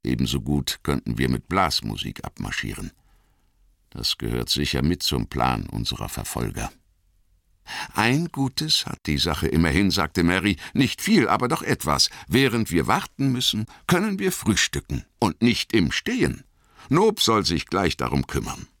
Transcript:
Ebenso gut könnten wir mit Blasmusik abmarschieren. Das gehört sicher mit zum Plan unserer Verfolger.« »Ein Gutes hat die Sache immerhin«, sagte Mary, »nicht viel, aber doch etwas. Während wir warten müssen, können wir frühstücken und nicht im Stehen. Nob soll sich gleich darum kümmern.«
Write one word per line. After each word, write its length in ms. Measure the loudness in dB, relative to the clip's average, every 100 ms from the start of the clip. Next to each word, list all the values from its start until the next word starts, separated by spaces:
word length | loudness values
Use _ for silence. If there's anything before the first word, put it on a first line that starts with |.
Ebenso 380 | -2 0 0 -2
gut 380 | 0 -2 -2 -6
könnten 340 | -2 -2 -2 -2
wir 120 | 0
mit 180 | -2 -2
Blasmusik 760 | 0 0 -2 -6 -6 -8 -8
abmarschieren. 680 | -12 -8 -6 -6 -6 -8 -12 _ _ _ _ _ _ _ _ _ _
Das 280 | -8 -6 -4
gehört 320 | -2 -2 -2
sicher 320 | -2 0 0
mit 200 | 0 0
zum 260 | 0 -2 -2
Plan 380 | 0 0 0 -4
unserer 420 | -6 -4 -6 -8
Verfolger.« 600 | -8 -6 -4 -4 -4 -8 -10 _ _ _ _ _ _ _ _ -14 -12 -4
»Ein 400 | 0 2 2 0
Gutes 520 | -2 -2 -2 0 0
hat 140 | -2 -8
die 120 | -2 0
Sache 300 | 0 0 2
immerhin«, 440 | 4 4 4 2
sagte 320 | 2 0 2
Mary, 340 | 2 2 2 -2 -4
»nicht 280 | 0 0 0
viel, 280 | 4 4 4
aber 180 | 2 0
doch 140 | -2
etwas. 480 | -2 -2 0 0 0 -2 0
Während 420 | 2 4 2 0
wir 180 | 0 2
warten 440 | 0 -2 -2 0
müssen, 340 | 2 0 -2 -6 -8 0
können 320 | 2 2 -2
wir 140 | -2
frühstücken 720 | 0 0 2 0 -4 -6 -8 -8 _
und 220 | -2 2
nicht 300 | 2 2 0
im 220 | 2 2
Stehen. 500 | 0 -2 0 0 -2 -14 _ _ -20 0
Nob 320 | 4 4 2
soll 240 | 2 2
sich 220 | 2 -2 -2
gleich 280 | 0 0
darum 320 | 0 0 0 0
kümmern.« 400 | -4 -6 -10 -16 _